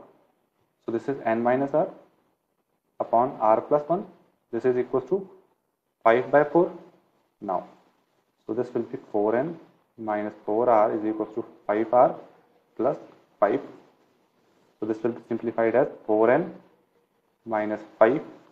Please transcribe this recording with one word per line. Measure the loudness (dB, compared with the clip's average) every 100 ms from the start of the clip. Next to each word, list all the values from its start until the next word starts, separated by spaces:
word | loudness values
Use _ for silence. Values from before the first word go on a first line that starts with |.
| -14 _ _ _ _ _ _ _ -6
So |
this | -6 -4
is | -6 -2
n | 0
minus | 0 0 0
r | 0 -2 -6 _ _ _ _ _ _ _ _ _ -10
upon | -2 0 0 0
r | 2 2
plus | 2 -2 0
one, | -4 -6 -18 _ _ _
this | -4 0
is | 0
equals | 0 -4 -2
to | -4 -6 -20 _ _ _ _ _ _
five | 2 2 4
by | 2
four. | 4 2 0 -4 -20 _ _ _ _ -14
Now, | -6 -6 -8 -18 _ _ _ _ _ _ -10
so |
this | -6 -6
will | -6
be | -8 -10 -6
four | -2 0 0
n | -2 -8 -18 _ _ -14
minus | -6 -6 -6 -10 -4
four | 0 4
r | 4 4 0
is |
equals | -4 -4 -6
to | -8 -12 -10 -4
five | -2 2
r | 4 4 2 -16 _ _ _ _ -4
plus | -2 -4 -10 -20 _ -2
five. | 0 0 -6 -18 _ _ _ _ _ _ _ _ _ -10
So | -6
this | -4
will | -4
be | -6 -6
simplified | -6 -4 0 2
as | 2 0 -4 -2
four | 2 4
n | 4 0 -10 -20 _ _ _ _ _ _ _ -6
minus | -4 -4 -6 -6 2
five | 4 4 -4 -18 _